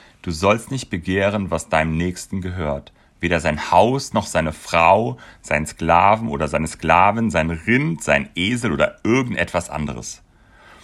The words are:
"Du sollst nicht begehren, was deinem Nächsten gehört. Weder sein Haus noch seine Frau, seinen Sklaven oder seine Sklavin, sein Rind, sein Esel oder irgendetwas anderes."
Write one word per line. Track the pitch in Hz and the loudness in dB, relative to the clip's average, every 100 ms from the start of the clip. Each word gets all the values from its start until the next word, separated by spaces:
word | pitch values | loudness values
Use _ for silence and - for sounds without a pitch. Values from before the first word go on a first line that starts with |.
| - _ | -20 _
"Du | 92 | -8
sollst | 80 98 113 - | 0 2 2 -2
nicht | 131 - | -8 -6
begehren, | 92 92 95 98 104 90 | -8 -2 0 0 -2 -4
was | 80 - | -6 -2
deinem | 80 80 80 | -2 0 -2
Nächsten | 90 90 - 95 | -4 -6 -10 -8
gehört. | 90 90 76 71 - _ _ - | -8 -6 -4 -6 -10 _ _ -8
Weder | 82 85 | -2 0
sein | 78 76 - | -2 -4 2
Haus | 87 113 135 - | 4 4 2 -2
noch | 113 - | -4 -2
seine | 85 80 | -2 -2
Frau, | 73 - 85 85 101 117 127 - - | -6 -2 2 6 4 2 -8 -16 -18
seinen | - 76 78 | -4 -4 -4
Sklaven | - 82 85 98 110 113 | -4 2 4 6 2 0
oder | 71 78 | -4 -2
seine | 76 78 | -2 -4
Sklavin, | - 80 85 98 110 113 | -6 2 4 4 2 0
sein | 85 80 | 0 0
Rind, | 82 104 127 156 160 | -4 0 0 0 -4
sein | - 71 67 85 | 0 0 0 -4
Esel | 98 120 120 | -2 -2 -2
oder | 71 73 - | 0 0 -2
irgendetwas | 104 131 120 98 87 87 - | 0 0 2 -2 -2 -4 -4
anderes." | 76 71 60 - - _ _ _ _ - - | -6 -6 -8 -12 -16 _ _ _ _ -20 -20